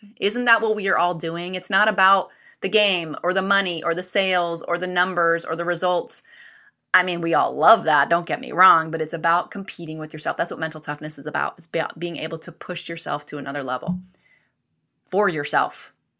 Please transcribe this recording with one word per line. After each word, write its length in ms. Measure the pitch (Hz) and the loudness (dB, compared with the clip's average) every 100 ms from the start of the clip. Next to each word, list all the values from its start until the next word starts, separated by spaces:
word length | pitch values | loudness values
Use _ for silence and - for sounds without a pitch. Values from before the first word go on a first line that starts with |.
| 202 - | -20 -4
Isn't 280 | 202 240 240 | -2 2 4
that 160 | 226 | 4
what 120 | 220 | 4
we 140 | 208 196 | 0 0
are 80 | - | 2
all 180 | 175 | 2
doing? 400 | 165 165 170 175 | 0 -4 -4 -6
It's 140 | 185 - | -8 0
not 200 | 196 214 | 2 4
about 420 | 196 190 196 - _ _ _ | 4 6 6 2 _ _ _
the 80 | 185 | 0
game 460 | 208 208 180 160 - | 2 2 0 -4 -4
or 120 | 175 | -2
the 80 | 185 | 0
money 420 | 190 196 190 165 | 2 2 0 -2
or 100 | 165 | -4
the 80 | 165 | -4
sales 600 | - 202 190 180 175 165 | -2 0 2 2 0 -4
or 160 | - 170 | -4 -4
the 80 | 185 | -2
numbers 580 | 180 185 175 170 165 | 0 0 2 2 0
or 120 | - 165 | -2 -4
the 100 | 170 | -2
results. 560 | 165 185 175 - - - - - - _ _ _ | 0 2 0 -2 -10 -18 -20 -20 -20 _ _ _
I 80 | 180 | 2
mean, 180 | 180 175 | 2 -2
we 100 | 165 | 0
all 220 | 156 120 | 2 2
love 300 | 135 160 214 | 4 6 6
that, 260 | 151 147 147 | 6 2 4
don't 160 | 170 165 | 2 0
get 160 | 139 | -6
me 100 | - | -2
wrong, 380 | 165 185 165 160 | 6 6 6 2
but 100 | 160 | -4
it's 140 | 151 | -4
about 360 | 160 165 175 - | -2 0 0 0
competing 480 | 202 196 - 160 156 | -8 -12 -12 -10 -10
with 140 | 156 | -10
yourself. 240 | 151 - - | -8 -4 -4
That's 160 | 165 | -4
what 80 | 156 | -4
mental 180 | 160 151 | -6 -6
toughness 400 | 151 147 151 147 | -10 -8 -10 -10
is 80 | 147 | -6
about, 320 | 143 143 - | -4 -4 -6
is 80 | - | -6
be-, 140 | 165 - - | -4 -4 -6
being 220 | 170 170 | -8 -8
able 180 | 156 165 | -8 -10
to 120 | - | -12
push 340 | - - 175 - | -14 -10 -10 -10
yourself 380 | 165 147 147 - | -10 -6 -6 -6
to 120 | 147 | -10
another 240 | 135 143 | -8 -6
level 360 | 131 127 - 185 - _ _ _ _ _ _ _ _ _ _ | -4 -4 -4 -6 -8 _ _ _ _ _ _ _ _ _ _
for 200 | 190 196 | 0 0
yourself 640 | 156 147 143 127 - - _ _ | -2 0 0 0 -4 -20 _ _